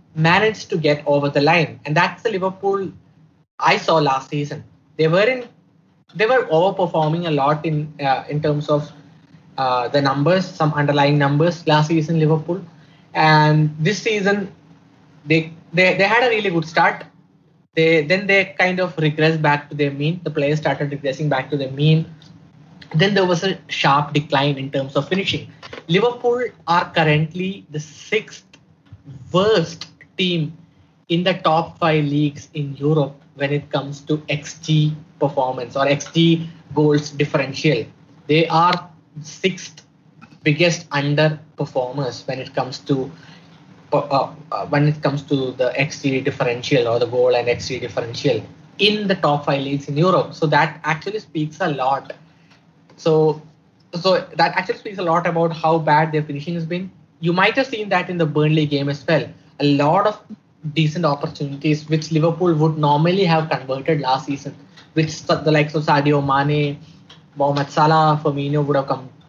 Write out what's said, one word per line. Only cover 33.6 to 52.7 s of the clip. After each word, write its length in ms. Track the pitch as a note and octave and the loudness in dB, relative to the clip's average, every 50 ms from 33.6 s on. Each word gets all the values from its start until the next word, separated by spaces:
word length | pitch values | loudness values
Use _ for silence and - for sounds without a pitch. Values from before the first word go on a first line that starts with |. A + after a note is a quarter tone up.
| - - | -4 -4
comes 300 | - C#3 C3+ C#3+ C#3+ - | -6 -6 -6 -6 -12 -12
to 200 | - - D#3 D3+ - - | -4 -4 -4 -4 -2 -6
X 300 | D3 D3 - - - - | -6 -6 -6 -12 -18 -12
G 360 | - D#3+ D#3 D3+ D3+ D3+ D3+ - - - - - | -2 2 2 4 4 2 0 -4 -12 -14 -6 -2
performance 560 | G3+ - - C#3 C3 B2+ A#2+ B2 B2 A#2 - | -2 -2 0 0 -2 -2 -2 -6 -8 -6 -4
or 140 | C#3 C#3 C#3 | -2 0 0
X 220 | F#3 D#3 - - | 0 -2 -2 -4
G 360 | - E3 E3 E3 E3 D#3+ - - - - - - - | 0 4 4 4 4 2 0 -8 -12 -18 -14 -6 0
goals 360 | D3+ D3+ D3+ D3 D3 - - | 2 2 4 4 2 0 -2
differential. 720 | - C#3+ D3 - - C#3+ C3 B2 A2 - - D3+ C3 A2+ G#2+ - - _ - _ - - - - | -4 -4 -4 -2 0 -2 -2 -2 -6 -2 0 0 0 0 -4 -8 -14 _ -20 _ -20 -14 -4 0
They 180 | D3+ D#3+ E3 | 2 2 2
are 420 | D#3+ D#3+ D#3+ E3+ F3 E3+ - - - - - _ _ - D3+ | 2 2 4 4 4 2 0 -4 -14 -20 -20 _ _ -18 -18
sixth 600 | D3 - - - - F#3+ F#3 - - - - - - _ _ _ _ _ _ - - - - - - | -16 -16 -12 -4 -4 -4 -4 -4 -12 -18 -20 -20 -20 _ _ _ _ _ _ -20 -20 -20 -14 -4 -2
biggest 440 | D#3 C#3+ C#3+ F3 E3+ D#3+ - - - | 0 2 2 2 0 0 -2 -8 -6
underperformers 1400 | D3+ C#3+ C#3 D3 D3 D3 D#3 D#3 D#3 - - - _ - C#3+ - - C3+ B2 B2 C3 C#3+ C#3 A#2+ A#2 - - - | -4 -2 -2 0 2 2 2 2 0 -2 -12 -16 _ -8 -8 -4 -4 -4 -4 -4 -4 -4 -6 -6 -6 -8 -10 -10
when 100 | C3 C3 | -8 -8
it 160 | B2+ - - | -10 -6 -6
comes 240 | C#3+ B2 C3 - - | -6 -6 -6 -8 -10
to, 300 | - - C#3 C3 B2+ C#3 - - - - - - - - - - - - - - - - | -2 -2 -2 -2 -2 -6 -10 -18 -20 -20 -20 -20 -20 -20 -20 -20 -20 -20 -20 -18 -8 -2
uh, 400 | D3 C3+ - - C#3 C3+ - - - - - - | -2 -2 0 0 0 0 0 -2 -6 -16 -14 -8
uh, 140 | - G2+ F#2+ | -8 -6 -4
when 200 | - D3 C#3+ D3 | -2 2 2 2
it 160 | D3+ D3+ - | 2 2 0
comes 200 | - D3 C#3 D3 - | -2 -4 -4 -4 -4
to 280 | - D3 C3+ C3 C3 | -2 -2 -2 -2 -4
the 260 | B2+ - B2+ B2 - - | -2 -2 -2 0 0 -2
X 240 | D3 D3 - - | -2 -4 -4 -4
G 180 | - C#3 C3+ C3 | -4 -2 -2 0
differential 680 | - B2+ A2+ - C3 B2 A#2+ B2 - - D3 B2+ A#2 | -2 -4 -4 -2 -2 -2 -2 -4 -2 0 2 2 2
or 120 | A#2 A#2 A#2 | 2 2 0
the 60 | A#2+ | 0
goal 280 | A2+ B2 B2 B2 B2+ B2 | 0 0 2 2 4 2
and 140 | A#2+ A#2 B2 | 2 2 0
X 200 | A#2+ - - - | -2 -2 -4 -8
G 120 | - - | -8 -8
differential 600 | B2 A#2 - B2+ A#2 A#2 A#2 - - C#3 A#2 G#2 - - - - - - - - | -8 -6 -6 -6 -8 -6 -8 -2 -2 0 0 0 -4 -10 -20 -20 -20 -14 -2 2
in 300 | G3 G#3 G#3 G#3+ G#3 F#3+ | 2 2 2 0 -2 -2
the 80 | F#3+ | -2
top 300 | - - D3 D3 D3 - | 0 0 0 0 0 0
five 160 | D#3+ C#3+ C#3 | -2 -2 -2
leagues 260 | C3+ C#3 C#3 C#3+ - - | -2 -4 -4 -6 -6 -4
in 80 | C#3 | 0
Europe. 380 | D3 F3 F#3 E3+ C#3+ - - - | 0 2 4 4 2 0 -2 -4
So 120 | - E3 | -4 -2
that 340 | D3+ D3 C#3+ D#3+ D#3 - - - | 2 2 2 2 0 -2 -8 -6
actually 340 | D3+ D#3+ D#3 - G3 G#3 G#3+ | -6 -6 -4 -6 -8 -8 -8
speaks 420 | - - - D#3+ D3+ D3+ - - | -10 -8 -6 -6 -6 -6 -4 -4
a 100 | F#3+ D#3+ | -4 -4
lot. 420 | C#3+ B2+ B2+ C3+ C#3 C3 - - - - - _ _ _ _ _ _ _ _ _ | -2 -2 0 0 -2 -2 -4 -12 -20 -20 -20 _ _ _ _ _ _ _ _ _